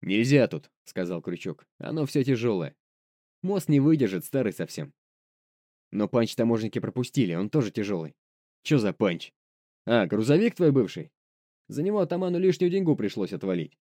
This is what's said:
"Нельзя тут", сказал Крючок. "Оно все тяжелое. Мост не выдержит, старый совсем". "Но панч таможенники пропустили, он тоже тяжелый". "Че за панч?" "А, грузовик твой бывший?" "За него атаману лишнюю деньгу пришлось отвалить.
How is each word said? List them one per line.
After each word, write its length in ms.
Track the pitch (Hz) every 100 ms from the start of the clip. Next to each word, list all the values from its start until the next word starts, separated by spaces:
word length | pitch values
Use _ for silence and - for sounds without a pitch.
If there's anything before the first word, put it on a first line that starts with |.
"Нельзя 460 | - 101 120 143 117
тут", 240 | 78 - _ -
сказал 360 | - 90 90
Крючок. 440 | 80 87 95 80 _ _
"Оно 280 | - 156 143
все 180 | 151
тяжелое. 520 | 131 127 120 101 76 _ _ _ _ _ _ _
Мост 280 | 180 196 -
не 100 | 147
выдержит, 460 | 139 156 117 95 -
старый 280 | 135 117
совсем". 400 | 87 85 - 73 _ _ _ _ _ _ _ _ _ _
"Но 160 | 98 104
панч 280 | 123 113 -
таможенники 440 | 117 117 110 113
пропустили, 560 | 107 127 123 - 107 85
он 140 | 104
тоже 220 | 156 110
тяжелый". 440 | - 101 95 80 _ _ _ _ _
"Че 160 | - 151
за 140 | 104
панч?" 400 | 90 104 82 - _ _ _ _ _ -
"А, 200 | 117 90
грузовик 500 | 104 110 147 233 -
твой 160 | 170
бывший?" 400 | 139 98 - 78 _ _ _ _ _ _
"За 160 | -
него 160 | 175 208
атаману 400 | 165 175 185 175
лишнюю 320 | 185 175 175
деньгу 240 | 190 180 131
пришлось 380 | 104 - 92
отвалить. 440 | 92 98 90 76 _